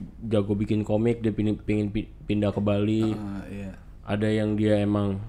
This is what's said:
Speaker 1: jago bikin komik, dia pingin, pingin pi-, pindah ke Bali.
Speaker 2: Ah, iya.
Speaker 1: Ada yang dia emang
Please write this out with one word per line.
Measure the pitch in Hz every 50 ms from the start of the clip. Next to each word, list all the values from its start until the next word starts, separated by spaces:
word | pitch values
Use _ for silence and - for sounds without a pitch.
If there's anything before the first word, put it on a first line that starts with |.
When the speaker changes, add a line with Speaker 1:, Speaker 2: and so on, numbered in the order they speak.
| 98 - - -
Speaker 1:
jago | 117 110 110 104 98 104 104
bikin | 98 107 101 110 107 104
komik, | - 107 107 113 117 113 113
dia | 110 110
pingin, | 101 - 104 107 104 -
pingin | - - 107 107 104 101
pi-, | 104 110 104 - - -
pindah | - - 104 104 101 101
ke | 98 101
Bali. | 101 104 101 101 104 107 107 110 110 110
Speaker 2:
Ah, | 107 104 104 101 98 95 -
iya. | - 98 101 98 95 90 - - - - - -
Speaker 1:
Ada | - 104 104 110 107
yang | 110 110 107 107 107
dia | 104 107 107 104 104
emang | 104 104 104 104 101 101 95 98 107